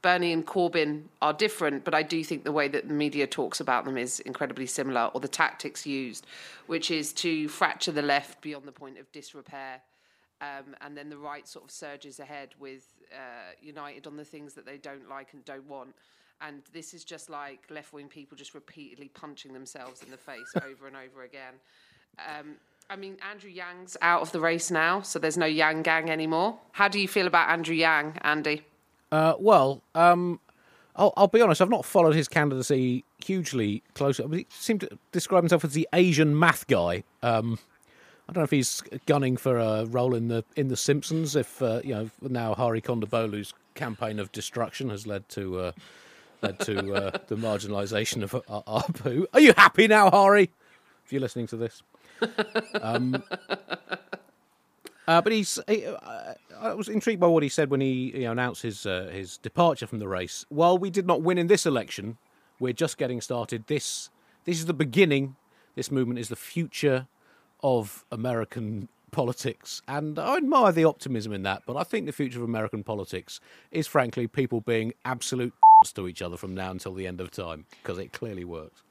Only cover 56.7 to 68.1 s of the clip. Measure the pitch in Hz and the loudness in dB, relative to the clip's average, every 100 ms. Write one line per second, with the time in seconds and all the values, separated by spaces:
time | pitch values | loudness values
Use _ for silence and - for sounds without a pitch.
56.7 | 208 214 214 233 208 175 165 147 - 147 | -6 -4 -2 0 4 6 6 4 0 0
57.7 | 139 135 127 127 135 120 117 123 - 117 | 2 0 0 -4 -4 -4 -2 -4 -4 -8
58.7 | 101 104 92 92 92 95 - - - 170 | -6 -4 -4 -6 -10 -12 -12 -8 2 2
59.7 | 143 117 113 101 92 90 - - 147 170 | 2 -6 -6 -4 -4 -6 -10 -10 2 4
60.7 | 180 196 185 180 156 160 180 170 196 170 | 4 0 -2 2 2 2 0 4 4 4
61.7 | 131 104 - 104 113 _ _ _ _ 127 | 0 -2 -10 -10 -12 _ _ _ _ -4
62.7 | 120 160 - 131 123 - 123 117 117 110 | -2 -2 -2 -4 -4 -6 -6 -4 -8 -4
63.7 | 151 - - - _ _ _ - 170 160 | -4 -4 -8 -12 _ _ _ -6 -4 -4
64.7 | 156 147 120 180 139 135 135 _ _ _ | -2 0 4 4 4 0 -8 _ _ _
65.7 | - - 135 123 120 110 117 - - 165 | -10 -2 0 0 -2 -6 -10 -8 -6 -6
66.7 | - 147 131 131 _ _ _ _ _ 143 | 0 2 2 -2 _ _ _ _ _ 0
67.7 | 123 104 - _ | 0 0 -12 _